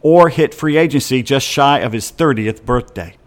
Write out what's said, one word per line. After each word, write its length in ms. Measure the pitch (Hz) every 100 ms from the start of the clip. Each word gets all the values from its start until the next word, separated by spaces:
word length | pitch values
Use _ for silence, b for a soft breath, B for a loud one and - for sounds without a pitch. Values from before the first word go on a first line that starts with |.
or 260 | 151 175 170
hit 240 | 147 151
free 240 | - 156 151
agency 440 | 165 139 - 131
just 260 | 113 139 -
shy 320 | - 139 147
of 140 | 123
his 160 | 110 -
thirtieth 560 | - 160 113 107 110 -
birthday. 500 | 123 - - 85 _